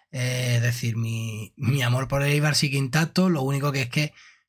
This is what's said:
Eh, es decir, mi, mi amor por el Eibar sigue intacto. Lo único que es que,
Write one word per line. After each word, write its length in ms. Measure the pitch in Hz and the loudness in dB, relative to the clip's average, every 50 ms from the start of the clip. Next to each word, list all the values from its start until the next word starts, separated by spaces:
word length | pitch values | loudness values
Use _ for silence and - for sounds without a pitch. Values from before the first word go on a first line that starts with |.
| _ _ | _ _
Eh, 440 | - 127 123 127 127 127 127 123 120 | -6 -4 -4 -4 -2 -2 0 0 2
es 60 | 117 | 2
decir, 340 | 117 120 120 - 123 117 110 | 2 0 -2 -2 -4 -4 -2
mi, 560 | 117 113 113 113 113 113 113 107 107 107 - _ | -2 -4 -4 -4 -6 -6 -8 -10 -10 -12 -14 _
mi 260 | - 143 - 143 139 | -4 0 0 0 2
amor 260 | 123 117 127 131 131 120 | 2 2 2 0 0 0
por 140 | 139 139 | 0 0
el 80 | 139 143 | 2 2
Eibar 240 | 147 147 151 151 143 | 2 2 2 2 2
sigue 240 | - 151 139 135 139 | 2 0 0 0 0
intacto. 500 | 135 131 123 151 165 160 - 180 185 185 | -2 0 2 0 0 2 2 2 4 4
Lo 140 | 170 139 | 2 2
único 300 | 135 135 143 139 143 147 | 0 0 0 0 0 0
que 100 | 135 139 | 0 0
es 60 | 131 123 | -2 -2
que, 240 | - 156 151 - - - - - _ _ _ | 0 -2 -2 -2 -6 -14 -20 -20 _ _ _